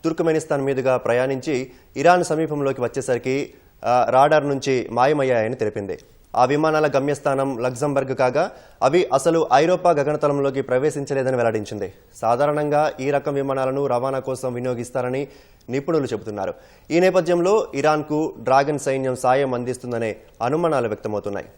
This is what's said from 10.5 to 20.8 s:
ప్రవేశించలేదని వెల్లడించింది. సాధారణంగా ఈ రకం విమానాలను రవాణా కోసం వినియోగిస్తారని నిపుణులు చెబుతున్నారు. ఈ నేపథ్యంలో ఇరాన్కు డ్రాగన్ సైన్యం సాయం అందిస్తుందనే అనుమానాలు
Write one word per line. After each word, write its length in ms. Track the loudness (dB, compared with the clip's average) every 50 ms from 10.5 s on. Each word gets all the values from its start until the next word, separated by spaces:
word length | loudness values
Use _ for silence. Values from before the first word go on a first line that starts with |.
| -2 -2
ప్రవేశించలేదని 760 | -2 0 0 0 0 0 -2 -2 -6 -4 -2 -2 0 0 0
వెల్లడించింది. 560 | 2 2 0 0 -2 -6 -6 -8 -8 -8 -8 -10 -18 _ _ -12
సాధారణంగా 760 | -4 0 0 2 2 2 0 2 0 0 0 2 2 2 0 -2 -4
ఈ 120 | -4 -2
రకం 220 | -2 -2 -2 -2 -4
విమానాలను 520 | -2 -2 -2 -2 -2 -2 -2 -2 -2 -2
రవాణా 340 | 0 0 0 0 -2 -4 -4
కోసం 340 | -4 -6 -8 -6 -6 -6 -6
వినియోగిస్తారని 760 | -4 -4 -4 -4 -6 -8 -6 -6 -4 -4 -2 -4 -4 -6 -8 -12 -20 -20 _ _ _ _ -6
నిపుణులు 360 | -6 -4 -2 0 0 0 0
చెబుతున్నారు. 480 | -2 -4 -6 -6 -10 -8 -6 -6 -6 -8 -10 -18 -20 -20 _ _ 0
ఈ 80 | 2 4
నేపథ్యంలో 680 | 4 4 4 2 2 2 0 2 2 2 2 2 0 -2 -4
ఇరాన్కు 580 | 0 2 2 2 0 -2 -2 -2 -2 -2 -2 -6 -6
డ్రాగన్ 400 | 0 2 4 4 4 2 -2 -2
సైన్యం 360 | -2 -2 -2 0 -2 -2 -4
సాయం 380 | 0 2 2 2 2 2 0 -2
అందిస్తుందనే 640 | -4 -4 -6 -8 -8 -6 -6 -4 -4 -4 -4 -6 -8 -14 -20 _ _
అనుమానాలు 460 | -2 -2 0 0 0 0 0 0